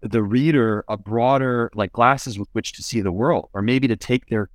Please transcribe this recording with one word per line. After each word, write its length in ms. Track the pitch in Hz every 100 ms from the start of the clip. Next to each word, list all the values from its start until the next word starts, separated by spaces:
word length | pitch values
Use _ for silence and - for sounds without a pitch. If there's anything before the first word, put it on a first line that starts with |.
the 200 | 107 113
reader 640 | 101 123 151 147 113 107 -
a 80 | 104
broader, 760 | 95 113 123 135 131 120 117
like, 180 | 107 98
glasses 460 | - 123 135 131 101
with 120 | 101
which 200 | 113 -
to 100 | -
see 180 | - 117
the 100 | 95
world, 380 | 90 135 135 -
or 100 | 101
maybe 240 | 107 131 131
to 100 | 107
take 300 | - 127 -
their, 220 | 110 98